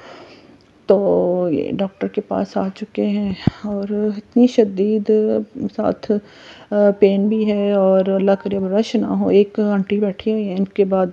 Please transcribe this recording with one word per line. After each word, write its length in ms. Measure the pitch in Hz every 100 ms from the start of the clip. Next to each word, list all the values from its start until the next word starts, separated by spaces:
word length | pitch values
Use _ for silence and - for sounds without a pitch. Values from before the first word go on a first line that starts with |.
| - - - - - - _ _ -
तो 600 | 196 196 175 180 180 180
ये 220 | 151 -
डॉक्टर 360 | 190 196 - 196
के 140 | 208
पास 360 | - 190 190 202
आ 120 | 190
चुके 320 | - 214 -
हैं 340 | 208 202 202 190 - - 208
और 480 | 202 202 208 214 202
इतनी 300 | - 240 247
शदीद 580 | - 214 190 208 214 208 214 214 220 214 262
साथ, 500 | 202 - 214 190 -
अ, 80 | 208 - - - - -
pain 560 | 208 202 202 196 196 208
भी 140 | 220 214
है 320 | 208 202 202
और 320 | 190 190 190
अल्लाह 260 | 196 196 196
करे 220 | 202 196
अब 160 | 190
रश 220 | 196 226 226
ना 120 | 202
हो। 240 | 196 196
एक 280 | 190 202 -
आंटी 400 | 208 202 190 202
बैठी 320 | 208 185 226
हुई 120 | 220
हैं, 140 | 202 185
इनके 280 | 196 - 190
बाद 260 | 190 185